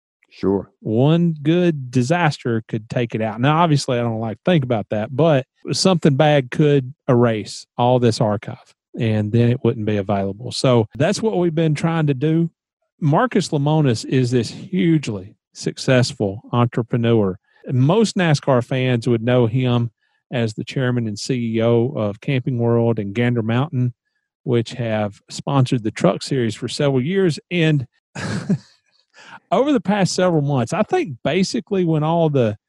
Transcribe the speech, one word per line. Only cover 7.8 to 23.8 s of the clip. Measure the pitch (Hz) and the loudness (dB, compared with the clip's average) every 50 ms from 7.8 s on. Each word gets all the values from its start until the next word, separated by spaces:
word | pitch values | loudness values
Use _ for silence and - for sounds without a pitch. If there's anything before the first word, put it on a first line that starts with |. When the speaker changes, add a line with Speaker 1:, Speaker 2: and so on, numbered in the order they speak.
| 120 123 127 123 | 2 4 4 4
Speaker 2:
this | 120 117 113 - | 4 2 2 2
archive, | 120 107 104 110 - - 117 - - _ _ _ _ _ - - | 0 0 0 -2 -4 -10 -14 -16 -18 _ _ _ _ _ -8 -4
and | 120 110 110 107 104 104 107 | -2 0 0 0 -2 -2 0
then | 117 120 117 | 2 2 2
it | 123 123 - | 0 0 0
wouldn't | 117 113 117 107 | -2 -2 0 -4
be | 107 107 | -2 -2
available. | 101 95 98 104 98 98 98 98 104 123 120 107 | -2 -2 -2 -2 -2 -2 -4 -6 -8 -12 -10 -6
So | - - 135 123 117 107 - - | -2 0 2 4 2 2 0 -2
that's | 110 147 185 208 - | -2 -2 -2 0 -2
what | 220 220 202 180 | -2 -2 0 0
we've | 180 175 156 | 0 0 0
been | 165 165 160 147 | 0 0 0 0
trying | - - 165 165 165 156 | 0 -2 -2 0 0 0
to | 147 139 | 0 0
do. | 123 143 156 160 165 165 165 - _ _ _ _ _ _ _ _ _ | 0 0 0 2 2 0 0 -4 _ _ _ _ _ _ _ _ _
Marcus | 185 143 147 190 247 247 - 220 160 - | 0 2 2 2 2 2 0 -2 -2 0
Lemonis | - 143 139 147 156 156 151 135 110 110 - | -2 -2 0 2 2 2 2 2 0 0 -2
is | 302 - 131 127 120 | -2 0 0 0 2
this | 127 123 110 - | 2 0 0 -2
hugely | - - - - 185 185 190 170 165 156 135 - 107 95 92 104 - _ _ _ _ | -6 -12 -12 -6 -2 0 2 2 2 2 0 -2 -8 -8 -10 -14 -20 _ _ _ _
successful | - - - - - - - 131 123 120 - - - 107 98 98 113 - - - | -8 -8 -8 -8 -4 -2 2 2 2 2 0 -2 -2 -4 -4 -4 -6 -10 -4 0
entrepreneur. | 120 120 117 - 131 117 - - 120 117 117 117 113 104 95 90 - _ _ _ _ - 226 139 | 0 0 0 0 -4 -4 -2 -2 -2 2 2 2 2 2 0 -2 -6 _ _ _ _ -10 -4 0
Most | 123 131 143 185 226 226 190 - | 2 2 2 4 2 2 0 0
nascar | 202 180 165 147 - - - 135 123 117 | 0 2 2 2 2 2 2 0 0 0
fans | - 139 127 127 127 127 117 113 131 | 0 -2 -2 0 0 0 0 0 0
would | 120 113 110 | 0 0 0
know | 120 123 127 120 | 2 2 2 2
him | 110 123 131 127 123 120 120 117 117 - _ _ _ _ _ _ _ | 2 0 -2 0 0 0 0 0 -2 -6 _ _ _ _ _ _ _
as | - 123 117 107 107 | -4 -4 -4 -4 -4
the | - 127 | -8 -10
chairman | - - 143 131 123 123 123 117 | -8 -6 -4 -2 -2 -2 -2 -4
and | 107 104 - | -4 -6 -8
C | - - 135 123 117 113 110 | -6 -4 -4 -4 -2 -2 -2
E | 113 113 | 0 2
O | 117 120 117 117 131 151 | 4 4 4 2 0 -2
of | - 107 104 101 - | -4 -4 -4 -4 -6
Camping | - - 143 127 - 147 127 117 | -4 -4 -2 -2 -2 -2 -2 0
World | 117 117 117 117 117 117 113 107 | 0 2 2 2 2 2 0 -2
and | 101 98 101 | -4 -4 -2
Gander | 117 120 123 120 120 107 | -2 0 0 0 0 -2
Mountain, | 110 117 123 139 170 - 123 | 0 0 -2 -2 -2 -2 -2